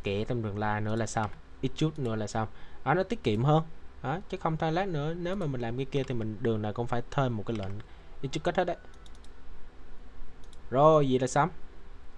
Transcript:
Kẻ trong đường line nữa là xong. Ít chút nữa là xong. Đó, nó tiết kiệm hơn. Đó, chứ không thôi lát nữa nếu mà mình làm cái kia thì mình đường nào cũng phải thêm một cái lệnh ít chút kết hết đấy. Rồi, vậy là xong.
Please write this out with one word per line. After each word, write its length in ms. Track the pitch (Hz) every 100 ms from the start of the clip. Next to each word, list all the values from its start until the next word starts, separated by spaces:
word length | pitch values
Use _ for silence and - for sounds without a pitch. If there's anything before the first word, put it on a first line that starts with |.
Kẻ 200 | 104 98
trong 180 | 110 120
đường 160 | 107 104
line 220 | 107 104
nữa 160 | 107 113
là 100 | 107
xong. 240 | 113 104 - - -
Ít 100 | 131 -
chút 240 | 156 156
nữa 160 | 120 110
là 120 | 104
xong. 200 | 113 110 - - - 131
Đó, 80 |
nó 100 | 170
tiết 200 | 190 -
kiệm 200 | 120 104
hơn. 200 | 139 156 160 - - -
Đó, 160 | 131 170 -
chứ 80 | 185
không 200 | 165 160
thôi 140 | 160
lát 160 | 165 202
nữa 260 | 151 151
nếu 220 | 175 170 196
mà 100 | 151
mình 160 | 127
làm 160 | 117 123
cái 80 | 135
kia 180 | 139
thì 100 | 131
mình 240 | 120 110 107
đường 200 | 123 110
nào 120 | 104
cũng 140 | 101 120
phải 140 | 120 -
thêm 260 | - 131 110
một 60 | 98
cái 120 | 113
lệnh 140 | 98 104 - - - -
ít 80 | 131
chút 120 | 156
kết 140 | 175 170
hết 60 |
đấy. 140 | 175 - - - - - - - - - - - - - - - - - - - -
Rồi, 380 | 127 151 156 139
vậy 100 | 127
là 80 | 127
xong. 220 | 143 156 - - - - - -